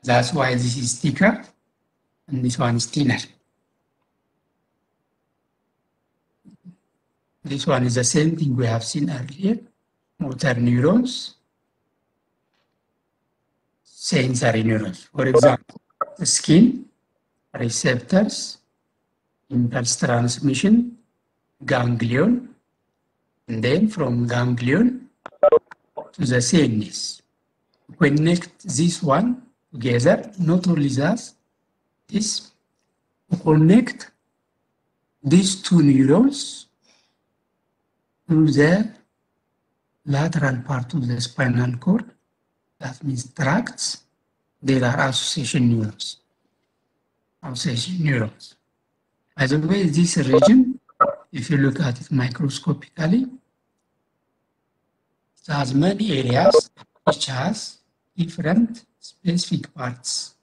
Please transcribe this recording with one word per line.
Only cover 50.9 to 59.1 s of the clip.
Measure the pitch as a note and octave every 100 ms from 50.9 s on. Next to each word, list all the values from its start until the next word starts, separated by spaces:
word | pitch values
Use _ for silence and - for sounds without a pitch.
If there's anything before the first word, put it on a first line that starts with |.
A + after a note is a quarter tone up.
| _ - - -
if | D3 A#2+
you | D3
look | C#3 B2+
at | C#3+ A#2+
it | -
microscopically, | C3+ B2 - C#3+ - - C#3+ - - D#3+ A3 C4 - _ _ _ _ _ _ _ _ _ _ _ _ _ _ _ _ _ _ _ _
it | -
has | D3 C3+
many | C3+ E3 G3+ G#3+ C#3
areas | B2+ B2 F#3+ A#3 - _ - _
which | - - -
has | B2+ D#3 A3 - - _ _ _ -
different | E3 - D3+ F#3+ A#3 - _ _
specific | -